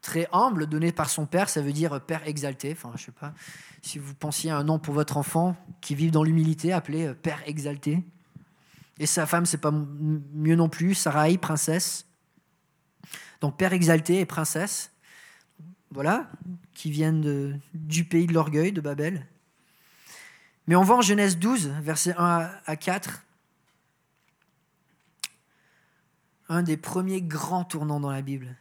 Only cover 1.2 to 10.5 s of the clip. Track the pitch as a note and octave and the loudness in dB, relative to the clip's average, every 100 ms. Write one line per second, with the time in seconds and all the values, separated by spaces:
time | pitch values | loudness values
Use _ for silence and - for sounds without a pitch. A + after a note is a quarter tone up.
1.2 | D3 E3+ F#3+ D#3+ C#3+ D3 D#3+ C#3+ - D#3+ | 0 0 0 0 -2 -2 -2 -4 -6 -6
2.2 | D3 D3 C#3+ B2+ C#3 E3 A#2+ A#2 - B2+ | -6 -6 -6 -6 -8 -10 -12 -14 -16 -16
3.2 | D3 D3+ - - - - - D3+ C#3 C#3 | -16 -16 -20 -20 -20 -18 -12 -12 -12 -8
4.2 | D3+ C#3+ D#3+ D3+ D3 D#3 D#3 C#3+ D3 D3 | -6 -4 -2 0 2 0 0 0 0 -2
5.2 | C#3+ D#3+ F3 F3 - - - C#3+ D#3+ D#3 | 0 0 0 -2 -10 -16 -6 0 2 4
6.2 | D#3 D#3+ D#3+ D#3 E3 F3+ - D#3 D#3+ B2 | 4 4 4 2 0 0 -2 -4 -4 -4
7.2 | D#3+ D3 - D3+ C#3+ D3 D3 D#3+ F3 _ | -6 -6 -8 -6 -6 -4 -2 -2 -2 _
8.2 | _ - - _ _ _ _ _ D3+ - | _ -20 -20 _ _ _ _ _ -2 0
9.2 | D3+ E3+ F3 D3+ D3+ D3+ C#3+ C#3+ D3+ D#3 | 2 2 2 0 0 0 -2 -4 -2 -2
10.2 | C#3 D3+ D3+ | -4 -2 4